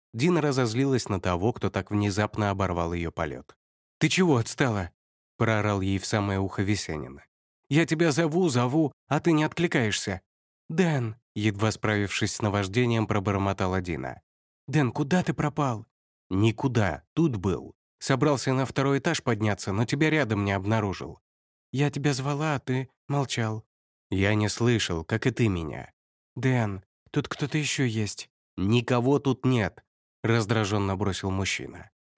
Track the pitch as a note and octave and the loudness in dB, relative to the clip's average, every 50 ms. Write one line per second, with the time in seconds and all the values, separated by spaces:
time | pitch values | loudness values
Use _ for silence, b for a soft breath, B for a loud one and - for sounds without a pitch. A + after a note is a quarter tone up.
0 | _ _ - A2+ B2 F3+ F3+ E3 D3 D3 C3+ C3 B2+ A2+ G#2+ B2 C3+ C#3 C3 A#2 | _ _ -4 0 2 2 4 4 2 2 2 2 0 0 2 0 0 2 2 0
1 | - - G#2 F#2 - F#2+ F2+ F2 F#2 A#2 A#2+ - - F#2+ - G2+ F#2 - G#2 G#2 | 0 0 -4 -2 0 0 0 2 0 0 -2 0 -2 -2 -2 -2 -4 -2 -2 0
2 | G#2 G#2 F#2 G2+ G#2 G#2 - G#2+ G#2+ G2+ G2 G2 G2 F2+ F2 F2 F2 E2+ F2 F2 | 0 0 0 0 -2 -2 0 -2 -2 0 0 0 0 -2 0 0 -2 -2 -2 -4
3 | E2 E2 - - E2 D#2 B1+ B1+ - _ - _ _ _ _ _ _ _ _ - | -4 -6 -4 -6 -6 -6 -6 -10 -14 _ -20 _ _ _ _ _ _ _ _ -2
4 | - D3+ - - F#3+ F3 C#3+ A#2+ A2+ - - - D3+ B2+ A2 G2+ F#2 F2 _ _ | 0 0 2 2 4 4 4 2 2 0 -2 0 0 0 0 -2 -4 -6 _ _
5 | _ _ _ _ _ _ _ - A2+ G#2+ A2 G#2+ G#2 G#2+ G2+ G2 F#2+ F#2+ G2 F#2+ | _ _ _ _ _ _ _ -2 0 2 2 2 2 0 0 0 0 0 0 -2
6 | - - - G#2+ G2+ G2+ G2 F#2+ F#2+ F#2+ - - G2+ F#2+ G#2 F#2+ - - D#2+ D2+ | -2 -2 -2 -2 0 0 0 -2 -2 -2 -2 -2 0 0 0 -2 -2 -6 -8 -8
7 | C2 B1 C2+ C#2+ - _ _ _ _ _ _ _ _ - C#3+ D3+ E3+ - D#3+ D#3 | -8 -10 -14 -18 -20 _ _ _ _ _ _ _ _ 0 2 2 2 2 2 0
8 | E3+ E3 C#3 D3 E3 D#3+ D3 F3 F#3+ E3+ A#2+ B2 A#2+ B2 B2+ D#3+ D#3+ C3+ - _ | 2 2 2 2 0 0 2 2 2 2 2 2 0 2 2 2 2 0 -2 _
9 | _ - C#3 D#3 - F3 D#3+ D3+ D#3 D3+ - - E3+ F3 - D#3 A#2+ G#2+ G2 - | _ -2 -2 0 2 4 4 4 2 0 0 -2 -2 0 2 2 0 2 0 -2
10 | - G#2+ F#2+ F#2+ _ _ _ _ _ _ _ _ _ - D#3+ D#3+ F#3 E3+ D3+ C3+ | -4 -4 -6 -8 _ _ _ _ _ _ _ _ _ -8 0 2 2 4 4 0
11 | A#2+ A2 A2 - _ _ - A2 G#2 A2 G2+ G2 A2 A2 G2 - - G#2 G#2+ G#2 | -2 -2 -6 -10 _ _ -6 0 0 0 0 2 0 0 0 0 0 0 2 2
12 | G2+ F#2+ - - A2+ G2+ - - A2 G#2 G2 G2+ G2+ F#2 F#2+ A#2+ B2 A#2 A#2 A2+ | 0 0 -2 -2 -2 -2 -2 0 -2 0 0 0 0 0 0 0 2 2 2 2
13 | A2 - G#2 G#2 F#2+ G2+ G2+ G2 G2 G2 G2 - G2 F#2 F#2 F#2 F2 F2+ E2 C2+ | 0 0 0 0 0 0 0 0 0 0 0 0 0 0 0 -2 -2 -4 -6 -6
14 | C2 C2 B1 - _ _ _ _ _ _ _ _ _ - C3+ D#3 C#3+ A#2+ - - | -6 -8 -10 -12 _ _ _ _ _ _ _ _ _ -2 0 0 0 0 0 -2
15 | D3+ C#3 F#3 F3+ - - D3 - D3+ D3 - - D3 C3+ A#2 G#2 G#2+ _ _ _ | -2 0 0 0 0 0 -2 -2 -2 -2 0 0 -2 -2 -2 -4 -8 _ _ _
16 | _ _ _ _ _ - F#2 F#2+ G#2+ A2+ A2 - - C3+ A#2+ A#2 G#2 F#2 D2+ C#2+ | _ _ _ _ _ -4 0 2 4 2 2 2 -2 0 2 2 2 2 0 -4
17 | - _ - - E3 D#3+ A#2+ G2+ E2+ G2 F2 A#1+ - C#2+ - _ _ _ _ - | -8 _ -2 0 0 0 0 0 -2 -2 -2 -2 -4 -10 -18 _ _ _ _ -10
18 | - - C#3 B2 C#3 D3+ C#3+ A#2+ - C#3+ C3 B2+ C3+ - - - C3+ C#3 C#3 C#3 | -2 0 0 2 4 2 2 2 0 0 0 0 0 -2 -2 -2 0 2 2 0
19 | - F3+ D#3+ - - C3 A#2+ G#2 G#2+ G#2+ G2+ - - - F#2+ G2+ B2 - - C#3+ | 0 0 -2 0 0 0 0 2 2 0 0 -2 -4 -4 -2 -2 0 0 0 0
20 | D#3 D#3 D3+ D#3 C3+ G#2+ A2 G2+ G2+ G2+ G2 G2 F#2 G2+ A2 A2+ G#2 G2 F2+ - | 0 2 2 2 0 0 0 0 0 0 0 -2 0 0 0 0 0 -2 -4 -6
21 | - - - - _ _ _ _ _ _ _ _ _ _ - C3 C#3+ C#3+ - D3 | -8 -12 -14 -16 _ _ _ _ _ _ _ _ _ _ -4 -2 -2 0 -2 0
22 | C#3 D3 C#3 B2 C3 C#3+ D3 C#3 D#3 D#3+ D3 C3 - - B2+ C3 C3 - _ _ | 0 0 0 0 -2 -2 -2 -2 0 -2 -2 -2 -2 -2 -2 -2 -4 -6 _ _
23 | _ - C#3+ C#3+ C#3 B2 - - A#2 A2 G#2+ A2 - _ _ _ _ _ _ _ | _ -4 -2 -2 -2 -2 -2 -2 -2 -2 -2 -6 -8 _ _ _ _ _ _ _
24 | _ - - F#2+ G2 G2+ G#2+ G#2 G#2+ G#2 - - A#2 A#2+ A#2+ G#2+ - - F2+ D#2+ | _ -6 -2 2 2 4 4 2 2 0 0 0 2 2 2 2 0 -2 -4 -4
25 | D#2+ - A#2 A2 - C3+ A#2 - B2 G#2+ F#2+ E2+ E2 D2+ A1+ - - - _ _ | -4 -2 -4 0 0 0 0 2 0 0 0 0 -4 -6 -8 -10 -12 -14 _ _
26 | _ _ _ _ _ _ - B2 A#2+ C3 C3 B2 A2+ G#2 G2 F#2 - _ _ _ | _ _ _ _ _ _ -12 -4 -2 0 2 2 0 -2 -4 -6 -12 _ _ _
27 | _ _ - D3 C3+ - - - D3+ C#3 - D#3 D3 - - - C3+ B2 G#2+ A2 | _ _ -4 -4 -4 -4 -6 -6 -6 -4 -2 -2 -2 -2 -2 0 0 0 0 -2
28 | G#2+ G2+ - - - _ _ _ _ _ - - F2+ G2+ A2+ B2 A#2 - B2+ A#2+ | -2 -4 -4 -8 -12 _ _ _ _ _ -6 -2 0 2 4 2 4 2 0 2
29 | A#2+ C3 C#3+ C#3 C#3 C#3 B2+ - - C3 C3 A#2+ G#2 F2 - - _ _ _ _ | 2 2 2 2 2 0 -2 0 2 2 2 2 2 0 -4 -8 _ _ _ _
30 | _ _ _ _ - G#2+ A2+ A#2 A2 F#2+ A#2 A2 G#2+ F#2+ G#2 G#2 G2+ G2 G2 F#2 | _ _ _ _ 0 2 2 2 4 2 2 2 2 2 0 0 0 0 0 0
31 | G2+ G2 F#2 - - G2 F#2+ F#2+ F#2+ F#2 - - C2 - - - E2 - _ _ | 0 -2 -2 -2 -2 -2 -2 0 -2 -2 -2 -6 -6 -10 -14 -16 -18 -20 _ _
32 | _ _ _ | _ _ _